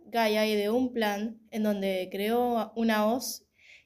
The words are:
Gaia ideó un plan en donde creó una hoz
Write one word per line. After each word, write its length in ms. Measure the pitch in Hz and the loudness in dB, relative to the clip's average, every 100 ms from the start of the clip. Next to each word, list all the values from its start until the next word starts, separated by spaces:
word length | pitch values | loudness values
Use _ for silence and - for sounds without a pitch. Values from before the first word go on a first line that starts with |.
Gaia 420 | - 233 220 214 214 | -6 0 2 2 2
ideó 300 | 214 202 240 | 2 2 0
un 160 | 254 | 0
plan 480 | 233 214 202 220 220 - | 0 -2 -2 -6 -10 -10
en 120 | 220 | -2
donde 440 | 214 202 196 185 185 | 0 0 0 -2 -4
creó 600 | 190 208 240 247 233 214 226 | -4 0 0 2 0 -4 -2
una 300 | 226 214 214 | 2 2 2
hoz 340 | 254 - - _ _ - - | 0 -4 -12 _ _ -20 -20